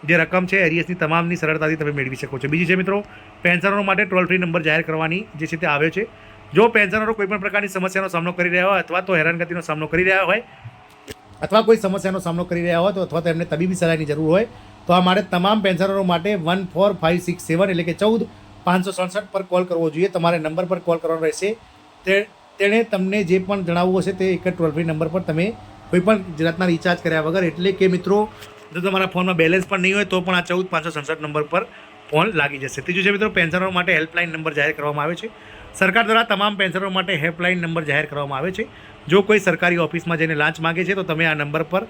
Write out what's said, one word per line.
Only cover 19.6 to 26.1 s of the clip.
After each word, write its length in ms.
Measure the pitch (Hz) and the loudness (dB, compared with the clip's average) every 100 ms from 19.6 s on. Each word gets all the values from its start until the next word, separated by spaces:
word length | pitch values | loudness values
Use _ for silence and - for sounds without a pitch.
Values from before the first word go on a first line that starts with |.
કરવો 260 | 180 170 165 | 0 0 0
જોઈએ. 180 | 151 190 | 2 0
તમારે 300 | 180 170 170 | 2 2 2
નંબર 280 | 156 160 180 | -2 -2 -2
પર 140 | 185 | -2
કોલ 180 | 175 170 | 0 0
કરવાનો 240 | 165 165 | 0 0
રહેશે. 360 | 160 151 196 226 - - - - - | -2 -2 -4 -4 -12 -20 -20 -12 0
તે, 220 | 196 208 - - - | 2 0 -10 -20 0
તેણે 240 | 196 220 | 2 4
તમને 400 | 226 202 190 208 | 2 0 0 0
જે 160 | 180 185 | 2 0
પણ 240 | 185 202 | 2 -2
જણાવવું 360 | 175 170 180 185 | 0 0 2 2
હશે 120 | 180 | 0
તે 220 | 190 190 | -2 0
એક 140 | 175 180 | 0 -2
જ 40 | |
ટોલ 200 | 170 165 | 0 -2
ફ્રી 120 | 151 | 0
નંબર 240 | 165 156 160 | -2 -2 -2
પર 120 | 180 | -2
તમે 340 | 175 156 185 113 - - - | -2 -2 -2 -4 -16 -20 0
કોઈ 100 | 180 | 2
પણ 240 | 180 | 4